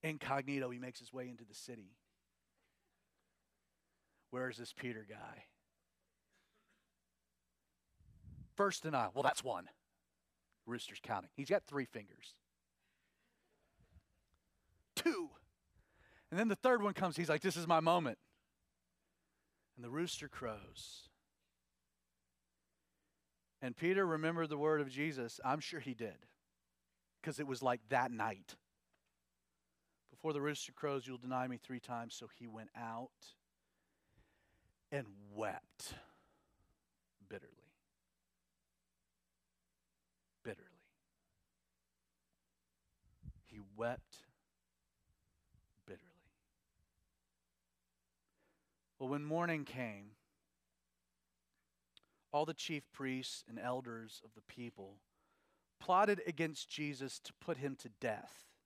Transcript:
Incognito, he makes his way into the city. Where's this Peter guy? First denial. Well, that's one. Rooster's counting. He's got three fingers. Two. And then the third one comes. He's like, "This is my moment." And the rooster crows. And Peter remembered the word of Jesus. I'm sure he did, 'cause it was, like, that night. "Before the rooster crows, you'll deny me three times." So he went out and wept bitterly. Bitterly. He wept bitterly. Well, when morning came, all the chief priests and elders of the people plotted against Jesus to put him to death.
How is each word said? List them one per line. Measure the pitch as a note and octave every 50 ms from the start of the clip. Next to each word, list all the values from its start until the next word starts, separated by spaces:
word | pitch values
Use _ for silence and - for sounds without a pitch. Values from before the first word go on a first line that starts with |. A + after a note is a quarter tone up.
| -
Incognito, | D#3+ D#3 D3 - C3+ C3+ C#3 C3+ C3+ C#3+ C#3 C3 B2
he | B2 B2
makes | B2+ B2+ B2 -
his | B2 A#2 -
way | C3 B2 B2+
into | B2 A2+ A#2
the | G#2 G#2
city. | - - - B2 A2+ G2+ F#2 A2 _ _ _ _ _ _ _ _ _ _ _ _ _ _ _ _ _ _ _ _ _ _ _ _ _ _ _ _ _ _ _ _ _ _ _ _ _ _ _ _ _ _ _ _ _ _ _
Where's | - B2 B2+ B2+ A#2
this | G#2+ B2 B2 -
Peter | - - B2 A#2 A2 A2 G2
guy? | G#2+ G#2+ A2+ - A2 A2 - - _ _ _ _ _ _ _ _ _ _ _ _ _ _ _ _ _ _ _ _ _ _ _ _ _ _ _ _ _ _ _ _ _ _ _ _ _ _ _ _ _ _ _ _ _ _ _ _ _ _ - - - - - - - - - - _
First | - - G3 - - -
denial. | D#3+ D3+ C3 A#2 - G#2
Well, | C3 C#3
that's | C3+ D#3 - -
one. | C3 A2+ F2+ F2+ - - _ _ _ _ _ _ _ _ _ _ _ _ _ _ _ _ _ _
Rooster's | - A#2 A#2+ - - G2+ - -
counting. | - A2+ G2 F2 F2 _
He's | - C#3 C#3
got | F#3 G3+ -
three | - C#3+ C#3+ C3
fingers. | - - A#2 G#2 G2+ - - - - - _ _ _ _ _ _ _ _ _ _ _ _ _ _ _ _ _ _ _ _ _ _ _ _ _ _ _ _ _ - _ - - _ _ _ _ _ _ _ _ _ _ _ _ _ _ _ _ _ _ _
Two. | - - E4+ D4 G3 E4+ D4 - - - _ _ _ _ _ _ - - _ _ _ - - - - - _
And | - F3
then | A3
the | A3+ G3+
third | - - B3+ B3+ A#3+
one | G3+ G#3 F#3+
comes. | - F#3+ F3+ D#3
He's | - F3 D3+
like, | D#3 D3 -
"This | F#3+ E3
is | E3 E3+
my | D#3+ F3 D#3+
moment." | D#3+ E3 E3+ F3+ E3 B2+ A2 - _ _ _ _ _ _ _ _ _ _ _ _ _ _ _ _ _ _ _ _ _ _ _ _ _ _ _ _ _ _ _
And | - A#2+
the | A#2+
rooster | B2 D3+ E3+ E3+ - - D3 C#3
crows. | - - B2+ A#2+ G#2+ G2+ - - G2+ - - - - - - - _ _ _ _ _ _ _ _ _ _ _ _ _ _ _ _ _ _ _ _ _ _ _ _ _ _ _ _ _ _ _ _ _ _ _ _ _ _ _ _ _ _ _ _ _ _ _ _ _ _
And | - B2+ A#2+
Peter | - D#3+ E3+ F#3+ G3 G3
remembered | F3+ E3 D#3 D#3 D#3+ E3+ E3+ E3 D#3
the | D3+
word | C#3+ D3 D#3 D#3 D3+
of | D3 C3+
Jesus. | B2+ C3+ D3 D#3+ D3+ C3 A#2+ A#2 - - -
I'm | B2+ C3+ D#3
sure | D3 - - D#3+
he | A#2+ C#3 B2+
did, | A2+ A#2 G#2+ F2 - - - - _ _ _ _ _ _ _ _ _ _ _ _ _ _ _ _ _ -
'cause | D#3+ C#3+ -
it | D3+
was, | C#3 C3 A#2+ C3+
like, | B2+ B2 A#2+ A2 A2
that | C3+ B2+ B2 B2+ A#2+
night. | A2 G#2+ A2+ G#2 G2 - - - - _ _ _ _ _ _ _ _ _ _ _ _ _ _ _ _ _ _ _ _ _ _ _ _ _ _ _ _ _ _
"Before | - - - D#3+ D3+
the | C#3+ C#3
rooster | D3 D3 C#3+ - - C3
crows, | - - D3 C#3+ C3+ B2
you'll | C3 C3 B2+
deny | B2 B2+ C3 B2+ B2+ B2+
me | B2+
three | A#2 - - B2+ B2
times." | - - B2 A#2 A#2 A2+ -
So | - B2 G#2+
he | - - A#2+
went | A#2 A2 A2+ A2 - _
out | A#2+ A#2+ A2+ A2+ A#2 B2+ B2+ _ _ - - - _ _ _ _ _ _ _ _ _ _ _ _ _ _ _ _ - - _ _ _ _ _ _ _ _ _ _ _ _ _ -
and | C#3+ B2+ G2+ G2 G2 G2+ G2+ G2+
wept | G#2 A2 G#2 F#2+ F#2+ - _ _ _ - - - - - - - - _ _ _ _ _ _ _ _ _ _ _ _ _ _ _ _ _ _ _ _ G#2
bitterly. | F#2+ G2 G2 - - - - - - _ _ _ _ _ _ _ _ _ _ _ _ _ _ _ _ _ _ _ _ _ _ _ _ _ _ _ _ _ _ _ _ _ _ _ _ _ _ _ _ _ _ _ _ _ _ _ _ _ _ _ _ _ _ _
Bitterly. | A2+ G2+ - - - - - _ _ _ _ _ _ _ _ _ _ _ _ _ _ _ _ _ _ _ _ _ _ _ _ _ _ _ _ _ _ _ _ _ _ _ _ _ _ _ _ _ _ _ _ _ _ _ _ - - - - -
He | - - G#2+
wept | G2+ G2 G2+ G#2+ A2+ A#2 B2 - - _ - - - - _ _ _ _ _ _ _ _ _ _ _ _ _ _ _ _ _ _ _ _ _ _ _ _ _ - _ _ _ _ _
bitterly. | - F#2+ F2 - F3 F3 F3+ _ - _ _ _ _ _ _ _ _ _ _ _ _ _ _ _ _ _ _ _ _ _ _ _ _ _ _ _ _ _ _ _ _ _ _ _ _ _ _ _ _ _ _ _ _ _ _ _ _ _ _ _ _ _ _
Well, | C3+ B2+
when | C#3 D3 D3
morning | D3+ D#3 E3 F3 F3 E3 D#3 C#3+
came, | - - C3 B2+ A2+ G#2 G2+ G2+ G#2 A2 _ _ _ _ _ _ _ _ _ _ _ _ _ _ _ _ _ _ _ _ _ _ _ _ _ _ _ _ _ _ _ _ _ _ _ _ - _ _ _ _ _ _ -
all | D3 D3+
the | D#3 D#3
chief | - - - E3 D3 C3+ _ _
priests | - C3+ C3 C3 C3 B2+ - - - - -
and | A#2 A#2
elders | G2 A#2+ B2+ B2+ B2+ B2 A#2 A2+ A2+ A2 - - -
of | A2 A2
the | A2 -
people | - - - A#2+ A#2 A2 - G2 F#2+ G2+ G2 _ _ _ _ _ _ _ _ _ _ _ _ _ _ _ _
plotted | - - F3+ F#3 G#3 G#3 G3+ F3+ -
against | F3 E3 C#3+ E3 D#3+ D#3 - - -
Jesus | - - D3+ D3 C#3+ B2 C3+ C3 - -
to | _ - -
put | _ - - E3+
him | C3 C#3 C#3 C3+
to | - - A#2+
death. | G#2+ _ - A#2+ G#2+ G2 - - - - - - - _ _